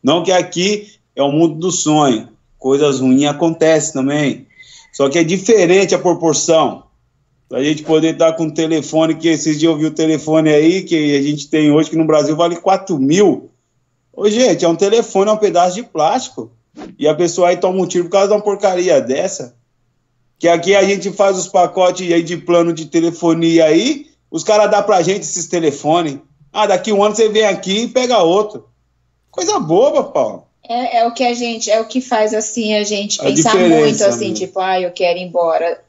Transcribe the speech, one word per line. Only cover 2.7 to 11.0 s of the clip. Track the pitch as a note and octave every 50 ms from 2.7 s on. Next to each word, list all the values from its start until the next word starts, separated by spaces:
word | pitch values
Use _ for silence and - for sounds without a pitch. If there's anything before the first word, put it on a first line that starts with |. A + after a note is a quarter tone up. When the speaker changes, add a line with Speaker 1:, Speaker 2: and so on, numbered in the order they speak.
| C3+ C#3+ D3+ D3 C3+ C3
Speaker 1:
ruins | C3 C3 B2+ C3+ C#3+
acontecem | D3 D3 C#3+ E3 E3 E3 E3 D#3+ D#3 D#3+ D#3 C#3+ - -
também. | C#3+ C3 C#3 C#3+ D3 D3 C3+ A2+ - - _ _ _ - - - - - _ _
Só | - C#3 C#3
que | C#3 F3
é | E3
diferente | D#3 F#3 F#3 F#3+ - A#3 G#3 F3+ E3 F3+ G3 G3 F3 F#3+
a | E3+
proporção. | - F3+ E3+ C3+ D#3+ E3 D3 - - - E3 B3 D3 A#2+ G2 - - _ _ _ _ _ _ _ _ _ _ _ _ _
A | B2+ B2 C3+
gente | D3+ D#3 D3
poder | D3+ D#3 D#3+ D#3 D#3 E3 D#3
estar | C#3 E3 D#3+ D#3+
com | - E3
um | D#3
telefone, | D3 E3 E3 D#3+ E3 D#3 C3+ - D#3 D#3+ D#3+ D#3+ D#3
que | D3+ D3+ E3
esses | E3 D3 D3+ D#3+ D#3 D3
dias | D3+ E3
eu | D#3+ D3+
vi | D#3
o | D#3
telefone | D3+ - D#3+ D#3+ D#3+ C#3+ C#3 D#3 D#3 D#3+ D#3 D#3
aí, | D3+ D3 D#3 E3 F3+ F#3+ F#3
que | - F3 D#3+